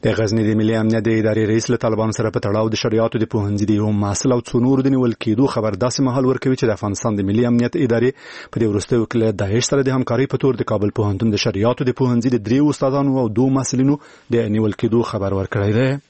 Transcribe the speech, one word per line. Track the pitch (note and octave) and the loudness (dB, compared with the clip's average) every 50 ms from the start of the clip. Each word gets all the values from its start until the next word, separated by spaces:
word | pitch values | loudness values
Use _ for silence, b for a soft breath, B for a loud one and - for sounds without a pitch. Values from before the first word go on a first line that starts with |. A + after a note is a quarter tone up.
| - | 0
د | A#2+ G#2 F#2 | 0 0 0
غزني | A2 G#2 G#2+ A2+ G#2+ | 0 0 0 0 0
د | G#2 A2 G#2+ | 0 0 2
ملي | G#2+ G#2+ A2+ | 2 0 0
امنیت | A2 A2 A2 A2+ A2+ G#2 | 0 0 0 0 0 0
د | A#2 A2+ A2 | 0 0 2
ادارې | G#2+ A2 G#2 G#2+ G#2+ G2+ | 2 0 0 0 0 0
رئیس | A2 A2+ - - | 0 0 0 0
له | A#2+ A2+ | -2 0
طالبانو | - A#2 A2 G#2+ A2 A2 G#2 | 0 -2 0 0 -2 -2 -2
سره | - A#2 A2 F#2 | -2 -4 -2 -2
په | - - | -2 -2
تړاو | G#2 G2+ A2 A2 A2+ | 0 0 0 0 0
د | G#2+ - | -2 -2
شریعتو | - A#2+ G#2+ A2 A2+ A2+ - A#2 | -2 0 0 2 0 0 0 -2
د | A2 - | -2 -2
پوهنځي | - A2+ G2+ G2+ G2+ G2+ G#2 G2+ | -2 -4 -2 -2 -2 -2 0 0
د | G#2+ G#2 | 0 0
یو | G#2+ G#2+ G#2+ G2+ | 2 0 0 0
محصل | G#2 G2+ G2+ - - C3+ | 0 -2 -2 -2 0 0
او | B2+ A#2+ | 0 0
څو | A#2 - - B2 A#2 | -2 -2 0 0 2
نورو | C3 C3+ C3 C3 | 2 2 2 2
د | C3+ C3+ | 2 2
نیول | C3 B2+ A#2+ A2 _ - | 2 0 0 -2 _ -2
کېدو | A2+ G#2+ G#2 C#3 C3+ - | -2 0 2 2 0 0
خبر | A#2+ G#2+ G#2+ G2+ F2+ | -2 -2 -2 -2 0
داسې | G#2+ B2+ - - C#3 | -2 -2 0 0 -2
مهال | C3 B2 C#3 C3 B2+ | 0 0 0 0 0
ورکوي | - F#2 - C3+ C3 | 0 0 0 -2 0
چې | - - A#2 | 0 0 -2
د | G#2 | -2
افغانستان | - - G#2 G2 - - A#2 G#2+ G2+ | -2 -4 -6 -6 -4 -4 -4 -2 -2
د | G2 G2 | -2 0
ملي | G2+ A2+ A#2+ A#2+ | 0 2 2 2
امنیت | A#2+ A#2+ A#2+ A#2+ - | 2 2 0 0 0
ادارې | F3 D3 A#2+ A#2 A#2 A#2 B2+ B B B B B B B B | -2 0 2 2 2 2 0 B B B B B B B B
په | - A2+ | -4 -2
دې | A2+ A2 | 0 0
وروستیو | G2+ G2+ F#2 - C3 A#2+ A2 | 0 -2 -2 0 0 0 0
کې | - - A#2 | 0 0 0
له | A2 A2 G#2+ F#2+ | 0 0 0 -2
داعش | G#2+ F#2+ G2+ A#2+ A#2+ - | -2 -2 0 -2 0 0
سره | D3 C#3 C3+ C3+ | 0 0 0 0
د | C3 | 0
همکارۍ | C3 B2 - A#2+ A#2 A#2+ A#2+ | -2 -2 0 0 0 0 -2
په | - B2+ - | -2 -2 0
تور | C3+ B2+ A2 | 0 0 0
د | B2 - | -2 -2
کابل | A2 G#2 G2+ G#2 - - | -2 0 0 -2 0 0
پوهنتون | G#2+ G#2 G2+ F#2+ A2+ A2+ G#2 | -2 0 0 0 0 0 0
د | G2 - | 0 0
شریعتو | A#2+ F#2+ F#2+ G#2 A#2 B2 - D3 B2 | -2 0 2 2 0 0 2 0 -2
د | A#2+ - | 0 0
پوهنځي | C3+ B2 B2 A#2+ A2 C3 A#2+ | 0 2 2 2 2 2 0
د | A#2 G#2 | 0 0
دریو | G2+ A#2+ C#3 D3 D3+ C#3 | 0 2 2 4 2 2
استادانو | - D3 C3+ C3 C#3+ C#3 C#3 C3 C3 B2+ | 0 0 0 0 0 0 0 0 0 0
او | A2 G#2+ A2+ | 0 2 2
دوو | B2+ C3+ C3+ C3+ | 2 2 2 0
محصلینو | C3 - - B2 C3 C#3 C#3+ C#3+ B B B B B B A2+ | 0 0 0 2 2 2 2 0 B B B B B B 0
د | A#2 A2+ G#2+ G#2 | 0 0 2 0
نیول | G#2+ A2 G#2+ G2 - | 2 0 0 0 0
کېدو | - A2 G#2+ A#2+ A2 - | -2 0 2 2 0 0
خبر | - G#2+ G2 G2 F#2+ F#2+ | -2 -4 -2 -2 -2 -2
ورکړی | G2 - - G#2 G2 G#2 G#2 A2+ | -2 -2 -2 0 0 2 2 2
دی. | C3 C3 C#3 C#3+ _ | 2 0 0 -4 _